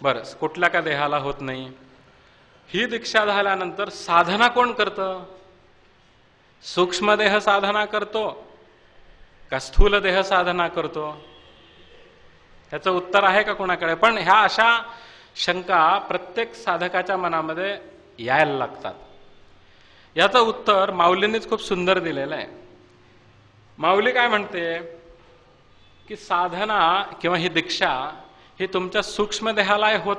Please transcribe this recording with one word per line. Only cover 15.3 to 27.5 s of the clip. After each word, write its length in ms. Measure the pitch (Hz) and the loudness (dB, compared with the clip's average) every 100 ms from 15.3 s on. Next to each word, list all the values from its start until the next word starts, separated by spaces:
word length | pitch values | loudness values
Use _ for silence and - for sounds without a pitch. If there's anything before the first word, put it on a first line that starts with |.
| - | -8
शंका 640 | - 180 185 180 160 202 | -4 -2 0 2 4 2
प्रत्येक 560 | - 180 - - 226 | -2 -8 -6 -8 -8
साधकाच्या 640 | - - 170 180 180 180 190 | -8 -4 -4 -2 -4 -2 -4
मनामध्ये 600 | 175 165 160 160 190 196 - - - - | -2 -4 -4 -6 -6 -8 -14 -20 -20 -10
यायला 340 | 117 139 151 | 0 2 2
लागतात. 420 | 135 117 - 98 - - - - - - - _ - - - _ 156 | 0 -6 -8 -12 -14 -20 -20 -20 -20 -20 -20 _ -20 -20 -20 _ 0
याचं 240 | 196 247 | 4 4
उत्तर 500 | 226 - - 196 196 | 2 0 2 2 2
माऊलींनीच 600 | 185 - 185 208 220 - | 2 2 4 0 -2 -4
खूप 120 | 214 | -6
सुंदर 360 | - 185 180 185 | -4 -2 2 0
दिलेलं 360 | 165 139 139 | 0 -6 -6
आहे. 340 | 147 101 - - - _ _ _ _ _ _ _ _ _ - | -8 -10 -16 -20 -20 _ _ _ _ _ _ _ _ _ -4
माऊली 340 | 160 196 233 | 2 2 2
काय 160 | 247 240 | 2 2
म्हणते 500 | 214 190 175 170 165 170 - - - - - _ _ _ _ _ _ - | 0 -4 -6 -6 -6 -10 -18 -20 -20 -20 -20 _ _ _ _ _ _ -16
की 80 | 214 | -14
साधना 840 | - 180 180 175 214 208 170 185 | -2 0 0 -2 -2 2 4 2
किंवा 340 | 196 - 170 175 | -2 -4 -2 0
ही 120 | |
दीक्षा 640 | 175 | 0